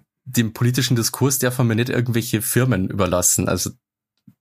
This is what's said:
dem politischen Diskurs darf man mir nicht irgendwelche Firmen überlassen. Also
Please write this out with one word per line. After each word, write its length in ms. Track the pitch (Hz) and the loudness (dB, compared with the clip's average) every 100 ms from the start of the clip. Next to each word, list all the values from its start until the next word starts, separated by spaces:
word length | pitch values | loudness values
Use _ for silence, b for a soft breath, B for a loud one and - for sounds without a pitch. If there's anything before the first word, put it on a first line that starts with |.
| _ _ | _ _
dem 280 | - - 110 | -4 -2 -2
politischen 440 | - 123 127 127 120 | 0 0 0 0 0
Diskurs 420 | 110 - 131 135 | 0 0 0 0
darf 180 | 127 127 | -2 2
man 80 | 117 | 2
mir 80 | 110 | 2
nicht 120 | 123 | 0
irgendwelche 540 | 127 123 117 110 107 | -2 0 -2 -2 -4
Firmen 460 | - 120 127 95 95 | 0 0 2 2 0
überlassen. 580 | 98 90 90 - - 90 | 0 0 2 2 0 0
Also 220 | 92 - - _ _ _ _ - _ | -2 -4 -10 _ _ _ _ -20 _